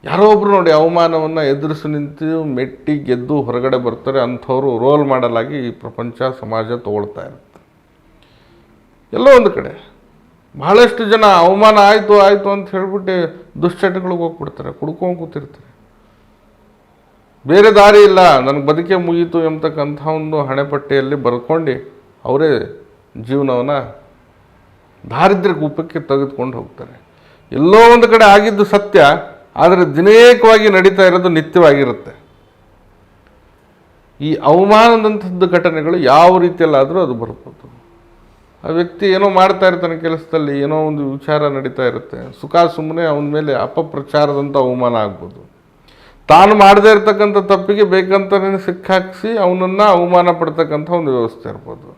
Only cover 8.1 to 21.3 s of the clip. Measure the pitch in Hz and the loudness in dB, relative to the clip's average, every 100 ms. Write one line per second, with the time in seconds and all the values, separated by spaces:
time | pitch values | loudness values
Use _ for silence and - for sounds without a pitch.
8.1 | _ _ _ _ _ _ _ _ _ _ | _ _ _ _ _ _ _ _ _ _
9.1 | - 254 262 208 - - - - _ _ | 0 6 6 4 -4 -12 -16 -20 _ _
10.1 | _ _ _ _ 143 143 208 240 - 214 | _ _ _ _ -10 -2 2 2 0 -2
11.1 | 220 214 185 170 196 214 214 202 214 208 | 2 4 4 2 4 4 4 4 2 2
12.1 | 208 196 202 202 202 190 196 190 196 190 | 4 4 2 -2 -6 -6 -8 -8 -8 -6
13.1 | 185 165 - - - 170 175 196 180 180 | -6 -6 -10 -20 -6 -6 -2 -4 -4 -6
14.1 | 175 165 165 143 - - 139 156 170 185 | -6 -6 -8 -16 -14 -16 -12 -12 -8 -8
15.1 | 175 160 - 139 _ _ _ _ _ _ | -8 -12 -14 -16 _ _ _ _ _ _
16.1 | _ _ _ _ _ _ _ _ _ _ | _ _ _ _ _ _ _ _ _ _
17.1 | _ _ _ 131 175 214 208 202 208 202 | _ _ _ 0 4 6 6 6 8 6
18.1 | 190 180 139 127 143 139 156 170 190 170 | 6 4 4 0 -2 -2 -4 -2 -4 -2
19.1 | 170 170 170 160 156 160 151 147 147 147 | -4 -2 -2 -4 -4 -6 -6 -8 -8 -8
20.1 | 160 156 156 139 135 143 143 - 139 135 | -8 -6 -6 -4 -6 -4 -8 -2 -2 -2
21.1 | 143 123 | -4 -4